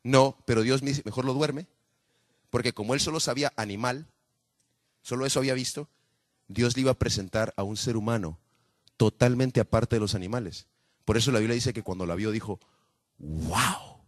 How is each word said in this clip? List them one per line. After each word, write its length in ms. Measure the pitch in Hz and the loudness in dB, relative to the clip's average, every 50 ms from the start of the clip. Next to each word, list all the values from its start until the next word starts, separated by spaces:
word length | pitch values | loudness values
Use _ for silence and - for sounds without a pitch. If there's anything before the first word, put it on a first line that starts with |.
No, 340 | _ 120 139 131 135 135 - _ _ | _ 6 6 6 6 6 2 _ _
pero 180 | - 120 113 110 | 0 2 2 4
Dios 180 | 123 131 135 | 2 2 0
me 80 | 135 139 | 0 -2
dice, 140 | 143 139 - | -4 -4 -6
"Mejor 200 | 107 101 127 127 | -6 -6 -4 -2
lo 80 | 135 131 | -2 0
duerme." 340 | 139 151 151 135 147 180 _ _ _ _ _ _ _ _ _ _ _ _ _ _ _ _ _ | 0 -2 -2 -2 -6 -10 _ _ _ _ _ _ _ _ _ _ _ _ _ _ _ _ _
Porque 240 | - 120 120 123 - | -4 -2 -2 -2 -4
como 200 | - 104 110 131 | -4 -2 -2 0
él 60 | 143 | 0
solo 200 | - 160 156 160 | 0 -2 -2 -2
sabía 340 | - 151 123 135 143 135 _ | -2 -2 -2 -2 -2 -2 _
animal, 520 | - 110 104 98 101 120 123 123 143 160 - _ _ _ _ _ _ _ _ _ _ _ _ _ _ _ _ _ _ _ | -4 -6 -4 -4 -2 -2 -2 -4 -4 -10 -18 _ _ _ _ _ _ _ _ _ _ _ _ _ _ _ _ _ _ _
solo 220 | - 123 127 131 | -8 -6 -4 -2
eso 140 | 139 - 135 | 0 0 0
había 140 | 135 135 131 | 0 0 -2
visto, 340 | 131 127 - - - 147 _ _ _ _ _ _ _ _ _ _ _ _ | -2 -4 -6 -8 -8 -12 _ _ _ _ _ _ _ _ _ _ _ _
Dios 280 | _ 95 127 120 120 120 | _ 0 0 2 2 2
le 60 | 131 | 2
iba 100 | 131 131 | 2 2
a 80 | 127 _ | 2 _
presentar 540 | - 123 117 104 95 90 - 110 113 107 - | 0 0 0 -2 -4 -2 -2 -2 -2 0 -2
a 80 | - 98 | -4 -4
un 140 | 101 110 | -4 -4
ser 200 | 104 - 131 117 | -4 -4 -2 -2
humano 400 | 113 104 113 117 113 92 78 80 - _ _ _ _ _ _ _ _ _ _ _ | -2 0 0 -2 -2 -2 -6 -8 -12 _ _ _ _ _ _ _ _ _ _ _
totalmente 600 | _ 110 107 - _ 123 123 123 123 131 131 - 120 | _ 2 2 6 _ 4 4 4 2 0 2 2 0
aparte 360 | 104 - - 113 117 - 120 | 2 4 2 2 2 2 0
de 40 | 113 | 0
los 160 | 104 98 - | 0 -2 -2
animales. 500 | 98 90 90 113 123 110 85 - - - _ _ _ _ _ _ _ _ | -4 -4 -4 -6 -6 -6 -8 -12 -14 -20 _ _ _ _ _ _ _ _
Por 120 | - 107 | 0 2
eso 140 | 117 117 139 | 2 2 4
la 80 | 127 110 | 4 2
Biblia 160 | 107 113 120 | 2 2 0
dice 180 | 120 117 131 110 | 0 0 -2 -4
que 100 | 110 - | -4 -8
cuando 220 | - 90 92 92 | -8 -6 -4 -4
la 100 | 85 85 | -4 -2
vio 160 | 90 107 110 | -2 -2 -2
dijo, 280 | 107 113 - 104 98 - _ _ _ _ _ _ _ _ _ _ _ | -4 -4 -6 -8 -10 -10 _ _ _ _ _ _ _ _ _ _ _
"¡Wow! 840 | _ - 76 78 80 82 78 87 110 123 - 185 - - - - - _ | _ -12 -8 -6 -6 -4 -2 0 0 0 0 -2 -6 -12 -18 -20 -20 _